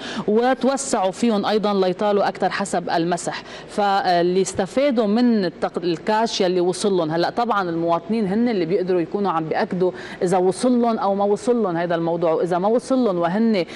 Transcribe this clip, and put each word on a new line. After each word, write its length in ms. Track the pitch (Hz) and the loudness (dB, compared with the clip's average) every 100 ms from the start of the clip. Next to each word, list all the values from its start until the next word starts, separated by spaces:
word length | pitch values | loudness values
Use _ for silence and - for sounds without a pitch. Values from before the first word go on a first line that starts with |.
| - - - | -2 -6 0
وتوسعوا 840 | 214 240 262 240 269 - 240 190 | 2 2 2 0 0 -2 0 0
فيهم 340 | 180 233 208 165 | 0 0 0 0
أيضًا 280 | 214 202 | 0 2
ليطالوا 540 | 202 185 180 208 202 180 | 2 2 0 0 2 0
أكثر 220 | 190 190 | 0 -2
حسب 400 | - 202 185 160 | -2 -4 -4 -2
المسح. 540 | 170 170 175 - - - - - | -2 0 -2 -4 -8 -12 -18 -8
فاللي 720 | - 202 196 185 175 175 180 | -2 0 2 2 2 2 2
استفادوا 640 | 180 - 185 - 285 240 214 | 0 -2 -2 0 2 2 2
من 400 | 214 247 220 180 | 2 2 2 0
التق-، 380 | - 185 190 | -2 -6 -4
الكاش 580 | 170 160 - 214 226 - | -4 -2 0 0 0 0
يلي 200 | 185 180 | 0 2
وصل 320 | 175 175 214 | 0 0 0
لهم، 180 | 185 160 | 0 0
هلأ 180 | 165 175 | 0 0
طبعًا 400 | - 233 202 180 | 0 0 0 -2
المواطنين 580 | 165 165 170 165 226 196 | -2 0 0 0 -2 0
هن 220 | 208 240 | 0 0
اللي 160 | 214 160 | 0 0
بيقدروا 360 | 190 180 185 | 0 0 0
يكونوا 300 | 165 208 196 | 0 -2 0
عم 140 | 165 156 | 0 -2
بيأكدوا 460 | 147 208 185 180 175 - - | -2 -2 0 -2 -2 -12 -6
إذا 160 | 185 185 | 0 2
وصل 440 | 185 180 247 247 | 2 2 2 2
لهم 160 | 233 214 | 2 0
أو 180 | 190 196 | 0 0
ما 80 | 202 | 0
وصل 380 | 208 247 240 | 0 0 0
لهم 120 | 196 165 | 0 0
هيدا 200 | 175 170 | -2 0
الموضوع، 360 | 165 170 170 | 0 0 0
وإذا 260 | 160 175 175 | 2 0 0
ما 100 | 196 | 2
وصل 380 | 233 - 262 240 | 0 0 0 2
لهم 120 | 180 | 0
وهن 480 | 170 196 226 208 160 | 0 2 2 2 -2